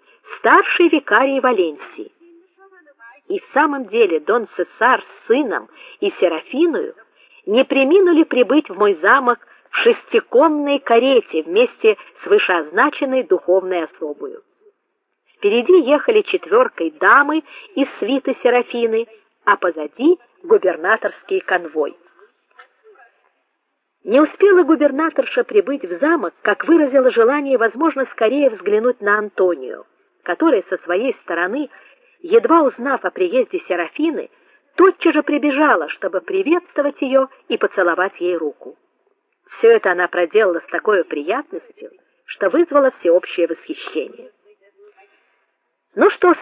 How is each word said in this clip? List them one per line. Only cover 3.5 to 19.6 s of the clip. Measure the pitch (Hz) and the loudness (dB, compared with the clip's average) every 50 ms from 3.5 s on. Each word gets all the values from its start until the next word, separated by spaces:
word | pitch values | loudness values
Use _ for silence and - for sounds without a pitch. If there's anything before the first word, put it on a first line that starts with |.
| - | -2
самом | 269 302 311 285 277 254 | 0 0 0 -2 -6 -10
деле | 190 202 233 226 185 165 156 | -6 0 0 0 2 0 -2
Дон | 151 - 214 240 220 - - | -2 -2 -2 -2 -2 -6 -8
Цесар | - 175 - _ - 220 247 254 - - | -8 -8 -8 _ 0 2 2 2 0 -2
с | - - - _ | -8 -20 -12 _
сыном | - 226 269 302 226 175 127 107 - _ - - - - - | -2 0 0 0 -2 -6 -8 -8 -12 _ -20 -20 -20 -12 -6
и | - 202 - - | -6 -6 -2 0
Серафиною | - 170 165 156 - - - 262 339 339 285 190 143 - - _ _ _ _ _ _ _ _ _ - | 0 0 0 -2 -10 -8 -2 0 0 0 0 -2 -6 -8 -12 _ _ _ _ _ _ _ _ _ -6
не | - 208 247 262 | -2 0 0 0
преминули | - 269 269 269 262 330 403 370 359 339 294 311 | 2 2 0 2 4 4 4 4 4 4 2 2
прибыть | - - 254 247 190 269 302 302 - | 0 2 0 0 2 2 0 0 -2
в | 190 180 | -2 0
мой | 208 208 196 156 160 | 0 0 0 0 2
замок | 202 247 277 262 240 233 - _ _ - _ _ _ | 2 2 2 2 0 -2 -2 _ _ -20 _ _ _
в | - | -6
шестиконной | - - 233 233 - - - - 226 - - - 233 302 330 302 294 285 285 285 277 | 0 2 2 0 0 -2 -2 -2 -2 -2 2 2 4 4 4 2 -2 -2 -2 -4 -2
карете | - - 233 233 247 269 269 233 - - - 160 156 | 0 2 2 2 4 4 2 2 0 -2 -6 -6 -6
вместе | 165 175 214 254 - - _ - 220 208 - - - _ - - | -2 0 0 0 0 0 _ 0 0 0 0 -6 -20 _ -12 -2
с | |
вышеозначенной | - 196 214 - - 185 170 151 151 156 202 262 302 - - 294 269 254 262 247 | 0 0 0 2 0 -2 -2 -4 -4 -2 0 0 0 0 -4 -6 -2 -2 -2 0
духовной | - 190 170 - - 180 190 180 185 185 175 160 | 0 -2 -2 0 0 0 0 0 -2 -4 -4 -6
особою. | 151 _ - 165 147 147 - 147 135 - - _ _ _ _ _ _ _ _ _ _ _ _ _ _ _ _ _ _ _ - | -8 _ -12 -12 -12 -12 -12 -14 -16 -16 -18 _ _ _ _ _ _ _ _ _ _ _ _ _ _ _ _ _ _ _ -2
Впереди | - 202 214 240 233 247 359 370 277 240 | -2 0 0 0 2 4 4 4 6 4
ехали | 294 285 285 - 220 214 202 | 2 0 2 2 0 0 0
четверкой | - - 175 - 160 185 233 254 - - - 170 160 | 0 -4 -6 -4 0 0 2 0 0 -2 -8 -8 -8
дамы | 156 - - 196 226 269 285 285 302 320 - - - - - - - | -6 0 2 4 4 4 4 2 -2 -6 -6 -8 -20 -20 -20 -12 -4
из | - 277 285 - - | -4 -4 -4 -4 -10
свиты | - 208 269 269 - 269 262 - - | -6 -4 -4 -4 -4 -4 -6 -2 0
Серафины, | 240 240 247 240 - - 240 233 226 220 220 233 _ - _ _ _ _ _ - | 0 0 0 -2 -4 -6 -4 -4 -2 -2 -2 -4 _ -12 _ _ _ _ _ -2
а | - 202 | -2 -2
позади | - | -2